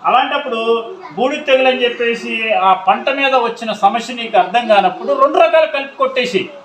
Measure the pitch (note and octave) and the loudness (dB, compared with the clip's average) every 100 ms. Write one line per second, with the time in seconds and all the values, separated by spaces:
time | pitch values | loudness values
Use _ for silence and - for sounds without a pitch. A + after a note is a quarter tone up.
0 | D#3+ A#3 C#4 C#4+ B3+ A3+ A3+ A#3 A3+ - | 2 0 0 -4 -4 -6 -2 -2 -2 -14
1 | - D3+ B3+ D4 - C4 C4 B3+ A#3+ - | -14 -4 -2 -2 0 2 4 2 -2 -2
2 | A#3 A3+ A#3 A3+ A3 G#3+ F#3+ F#3 - A#3 | -4 -4 -6 -6 -2 2 2 2 2 0
3 | C4 C#4 C#4 B3+ A#3 A3+ A3+ G3+ G3+ A3+ | 0 -2 0 0 0 -4 -8 0 0 0
4 | A3+ A#3+ A3+ G#3 F3 A3 A3+ G3+ F#3+ - | -6 -10 -2 0 2 0 2 4 4 0
5 | - C#4 C#4 D4+ E4 D#4+ D#4 C#4 C4+ - | -4 2 2 4 4 4 2 -2 -8 -2
6 | C4 C4 B3 F#3+ - - | -2 0 -2 -2 -4 -12